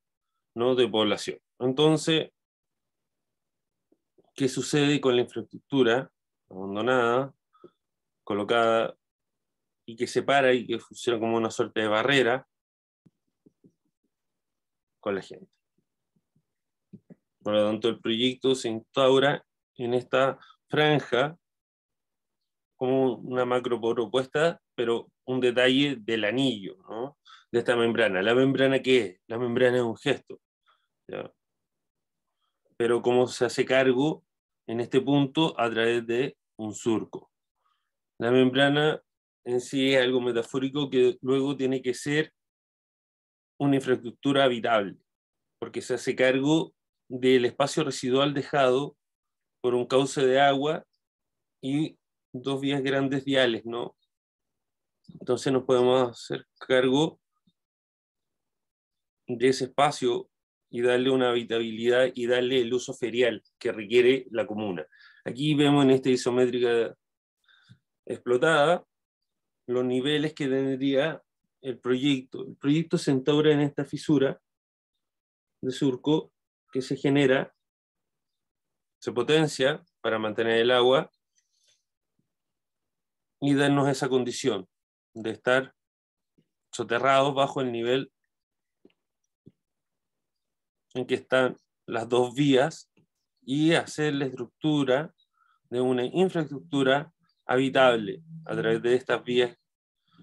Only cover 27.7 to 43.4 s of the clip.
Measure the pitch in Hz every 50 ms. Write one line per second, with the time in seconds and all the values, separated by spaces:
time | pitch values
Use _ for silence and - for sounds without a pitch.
27.7 | 123 120 117 117 113 113 113 104 95 90 95 110 117 127 135 135 131 127 135 135
28.7 | 135 131 - 127 131 123 110 92 - _ _ - 110 117 127 120 120 120 127 123
29.7 | 123 127 123 117 110 - - 143 - - - - - - _ _ _ _ _ _
30.7 | _ _ _ _ _ _ _ - - - - - _ _ _ _ _ _ _ _
31.7 | _ _ _ _ _ _ _ _ _ _ _ _ _ _ _ _ _ _ _ _
32.7 | _ - 117 117 120 120 107 120 123 123 127 120 - - 120 117 - - 185 -
33.7 | 127 131 135 131 123 123 139 156 - - _ _ _ _ _ _ _ _ _ -
34.7 | 113 117 120 - - 131 123 131 143 143 139 135 135 160 160 160 - - 117 117
35.7 | 113 110 113 117 117 120 117 117 117 120 139 - - _ _ _ _ - 110 107
36.7 | 98 - - 120 113 104 - - - - - _ _ _ _ _ _ _ _ _
37.7 | _ _ _ _ _ _ _ _ _ - 117 117 127 127 131 127 120 135 139 143
38.7 | 143 147 151 156 - - - _ _ _ _ _ _ _ - 123 123 123 123 -
39.7 | - 135 131 135 135 131 127 131 127 127 123 123 117 117 113 - - 135 135 135
40.7 | 131 143 143 131 131 127 123 123 120 - - 127 135 135 135 139 143 135 131 127
41.7 | 135 131 - 127 120 - - 147 147 151 156 - _ _ _ _ _ _ _ _
42.7 | _ _ _ _ _ _ _ _ _ _ _ _ _ _